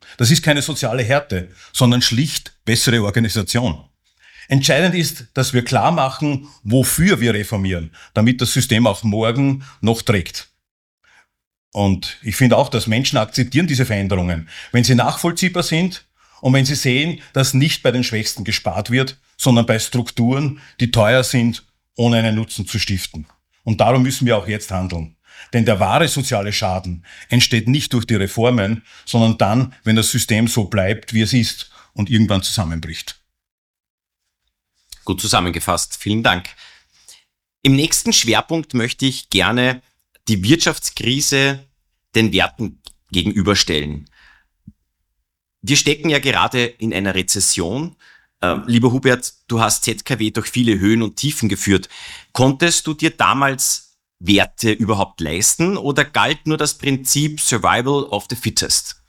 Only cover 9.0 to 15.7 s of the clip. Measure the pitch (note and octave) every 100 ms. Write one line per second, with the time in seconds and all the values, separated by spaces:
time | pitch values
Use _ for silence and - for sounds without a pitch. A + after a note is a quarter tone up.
9 | A2+ G#2 A2 B2 C#3 C3+ - - G#2+ A2+
10 | - G2+ E2 - - _ _ _ _ _
11 | _ _ _ _ _ _ _ G#2 G2+ F#2+
12 | - - A#2 F#2+ B2+ A2+ C#3 A#2 A2+ A2+
13 | C3 B2 G#2+ - B2 D3 F3 C3 B2 G#2
14 | G2 F#2 F2 E2 D#2+ - - B2 A#2+ B2
15 | B2 - E3+ E3+ F#3 F3+ E3+